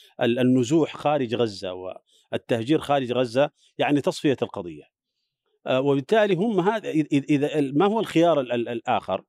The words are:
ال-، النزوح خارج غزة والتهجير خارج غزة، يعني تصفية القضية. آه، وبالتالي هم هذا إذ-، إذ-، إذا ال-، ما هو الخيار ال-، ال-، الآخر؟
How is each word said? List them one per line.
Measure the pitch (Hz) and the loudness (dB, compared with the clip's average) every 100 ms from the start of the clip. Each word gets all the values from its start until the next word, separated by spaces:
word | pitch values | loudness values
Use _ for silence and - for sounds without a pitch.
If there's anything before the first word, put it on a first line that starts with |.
| _ - | _ -4
ال-، | 123 120 | 0 2
النزوح | 127 131 117 165 147 - | 2 2 2 2 0 -2
خارج | 147 147 123 113 | -2 0 -2 0
غزة | 117 95 95 | -2 -2 -10
والتهجير | 92 92 - _ _ _ 117 - 120 113 156 | -10 -12 -14 _ _ _ -8 -4 -4 0 0
خارج | - 143 127 | 0 -2 0
غزة، | 123 127 120 147 _ _ - | -2 0 0 0 _ _ -4
يعني | 135 143 | 0 0
تصفية | 156 165 156 123 | 0 0 0 0
القضية. | 113 - 87 78 - _ _ _ _ _ _ _ - | -2 -6 -10 -12 -20 _ _ _ _ _ _ _ -4
آه، | 131 | 0
وبالتالي | 139 139 131 220 214 175 | 2 0 2 2 2 2
هم | 220 196 | 0 0
هذا | 175 226 - | 0 0 -2
إذ-، | 151 147 | -2 0
إذ-، | 147 139 | 0 2
إذا | 147 143 147 | 0 0 -2
ال-، | 143 143 | 0 2
ما | 196 | 2
هو | 220 | 0
الخيار | 180 165 170 151 | 0 2 4 4
ال-، | 120 | 0
ال-، | 120 117 | -2 -4
الآخر؟ | 117 - 113 - 95 | -6 -2 -2 0 -6